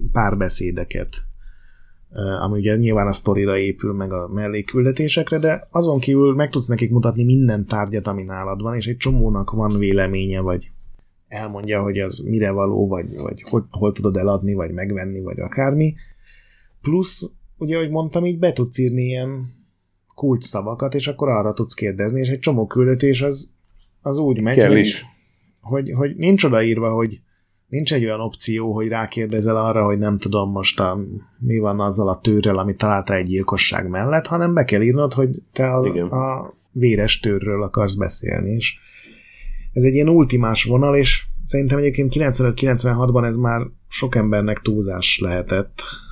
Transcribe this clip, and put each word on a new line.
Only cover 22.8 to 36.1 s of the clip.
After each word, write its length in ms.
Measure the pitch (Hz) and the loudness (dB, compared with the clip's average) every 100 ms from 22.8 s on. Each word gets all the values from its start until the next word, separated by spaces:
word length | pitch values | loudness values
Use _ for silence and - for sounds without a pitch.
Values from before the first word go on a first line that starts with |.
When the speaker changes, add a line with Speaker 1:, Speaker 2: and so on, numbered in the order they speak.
| 127 127 139 127 | 4 4 2 2
Speaker 1:
az, 320 | 143 139 - _ _ - _ _ | 0 -4 -8 _ _ -20 _ _
az 160 | 143 139 | -6 0
úgy 240 | 147 110 | 0 2
megy, 140 | 110 131 | 2 6
Speaker 2:
Kell 120 | 104 | 8
Speaker 1:
hogy, 80 | 104 | 6
Speaker 2:
is. 280 | 104 - - _ _ _ _ _ | 4 -2 -12 _ _ _ _ _
Speaker 1:
hogy, 300 | 104 139 139 123 | -6 -4 -2 -2
hogy 200 | 143 - | -2 2
nincs 280 | 165 196 | 4 6
odaírva, 500 | 156 113 113 113 113 | 6 4 2 2 0
hogy 280 | 113 113 - _ _ _ _ _ | 0 -2 -4 _ _ _ _ _
nincs 260 | 135 147 | -4 0
egy 100 | 143 | 0
olyan 160 | 113 107 | 0 -2
opció, 540 | 113 - - 110 113 | -6 -4 -2 -2 -2
hogy 140 | 107 110 | -2 -2
rákérdezel 720 | 113 110 - 110 110 107 110 | -2 -4 -4 -2 0 2 2
arra, 280 | 113 110 104 | 2 2 2
hogy 120 | 101 | 2
nem 200 | 104 101 | 0 0
tudom 340 | 98 104 98 | 0 -2 0
most 280 | 98 95 - | -2 -2 0
a, 200 | 95 95 98 98 98 - | 0 -2 -6 -10 -14 -6
mi 200 | 123 113 | -2 0
van 200 | 107 101 | 0 0
azzal 300 | 101 98 98 | 0 0 0
a 100 | 90 | 0
tőrrel, 380 | - 104 104 95 | 2 2 2 0
amit 200 | 98 95 | 0 0
találtál 400 | 107 98 95 95 | 0 0 0 -2
egy 80 | 92 | 0
gyilkosság 600 | 95 98 98 - 90 92 | 0 0 0 0 -2 -2
mellett, 360 | 90 120 160 156 | -2 0 0 0
hanem 280 | 170 175 | -2 2
be 100 | 170 | 2
kell 180 | 127 143 | 2 2
írnod, 320 | 117 135 143 | 4 4 2
hogy 280 | 127 131 131 - | 2 0 -2 -8
te 180 | - 131 | -4 0
a, 120 | 127 127 | 0 0
Speaker 2:
Igen. 220 | 87 | 0
Speaker 1:
a 460 | 87 | -2